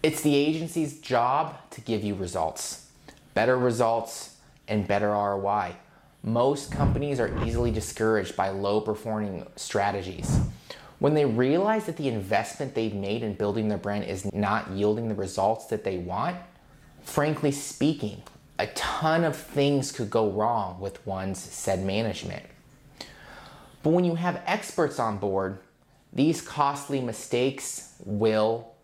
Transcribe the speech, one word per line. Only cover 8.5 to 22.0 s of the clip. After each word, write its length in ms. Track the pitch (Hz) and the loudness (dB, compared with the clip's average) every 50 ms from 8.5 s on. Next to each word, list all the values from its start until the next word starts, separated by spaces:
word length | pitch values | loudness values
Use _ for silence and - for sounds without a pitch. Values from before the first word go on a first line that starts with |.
| 98 98 101 98 104 107 107 110 104 107 - 117 107 107 104 101 92 85 - - - | 0 0 0 2 2 2 2 0 -4 -4 -4 -4 -2 -2 -2 -4 -4 -8 -10 -12 -14
strategies. 840 | - - - - 107 98 101 98 101 90 92 92 - - - - - - - - - - - - - - - - - | -14 -12 -2 0 0 0 2 0 -2 -6 -6 -8 -6 -2 2 2 2 2 0 -4 -10 -16 -18 -18 -18 -18 -20 -6 0
When 160 | - 143 151 | 2 4 4
they 100 | 151 147 | 6 4
realize 600 | 135 110 117 127 131 147 175 196 214 220 220 - | 4 4 4 4 4 4 4 4 2 2 0 0
that 100 | - 156 | -4 -6
the 120 | - 151 135 | -2 -2 -2
investment 680 | 117 107 95 92 107 98 113 - - - 143 131 - | -2 -2 -2 2 2 2 2 0 -6 -6 -6 -4 -2
they've 200 | 113 113 110 101 | 0 0 0 -2
made 280 | 98 98 98 107 117 | -2 -2 -2 -2 -2
in 120 | 117 107 98 | -2 -4 -2
building 340 | 92 104 101 101 113 107 107 | 0 0 0 2 2 2 0
their 100 | 104 92 | 0 0
brand 260 | - 104 104 104 - | -2 -2 -2 -2 -2
is 280 | - 101 92 - 101 | -4 -6 -4 -4 -4
not 380 | - 101 104 98 104 110 104 - | -2 0 0 2 2 0 -2 -4
yielding 380 | 95 95 101 104 107 113 117 110 | -2 0 2 2 2 2 0 -4
the 60 | 110 | -2
results 520 | 98 101 87 - 95 95 104 113 113 - | -4 -4 -4 -2 0 2 2 2 0 -4
that 180 | - 113 104 - | -6 -6 -2 -2
they 140 | 98 95 90 | -2 -4 -4
want, 380 | 87 90 92 95 139 170 180 - - - - - - - - - - - - - - | -4 -4 -4 -2 -2 -4 -4 -8 -14 -18 -20 -20 -20 -20 -20 -20 -20 -20 -20 -20 -16
Frankly 460 | - - - 147 151 156 143 - 143 | -4 0 0 2 2 0 2 0 0
speaking, 680 | 139 139 - - - - 135 151 165 - - 104 92 - - - - - - - - - | 0 0 -6 -10 -4 0 2 2 2 0 -4 -8 -8 -10 -16 -20 -20 -20 -20 -12 -4 -4
a 80 | - - | -4 -4
ton 560 | - - - - - - 160 160 160 165 170 | -4 -4 -4 -4 -2 0 0 2 2 4 2
of 120 | 160 - | 2 0
things 560 | - - - - 143 139 143 143 139 135 - | -4 -10 -4 0 2 2 4 4 2 0 -2
could 180 | - - 120 101 | -4 -6 -6 0
go 180 | - 117 110 104 | 2 2 2 2
wrong 520 | 95 104 107 117 120 110 101 92 90 90 | 2 2 0 2 2 0 -2 -4 -6 -6
with 260 | 98 98 - - - | -8 -8 -8 -8 -8
one's 320 | 104 95 95 95 95 95 90 | -6 -4 -4 -4 -4 -4 -6
said 440 | - - - - - - 95 92 | -10 -14 -12 -6 -2 -2 0 0
management. 640 | 95 95 190 - | 0 0 0 0